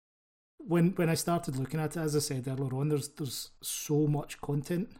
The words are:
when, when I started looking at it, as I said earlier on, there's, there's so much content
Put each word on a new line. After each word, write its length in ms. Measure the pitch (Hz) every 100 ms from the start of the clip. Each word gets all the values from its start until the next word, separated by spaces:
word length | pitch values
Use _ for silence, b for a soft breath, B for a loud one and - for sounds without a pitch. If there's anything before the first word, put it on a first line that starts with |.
| _ _ _ _ _ _
when, 320 | 277 170 170 190
when 120 | 165
I 60 |
started 420 | 160 - 170 170 131
looking 240 | 131 160
at 160 | 156 170
it, 40 |
as 140 | 156 147
I 20 |
said 280 | 143 131 131
earlier 260 | 135 139
on, 140 | 131 151
there's, 200 | 147 -
there's 400 | - 139 - - -
so 440 | - - - 147 151
much 340 | 147 - -
content 480 | - 143 139 175 233 -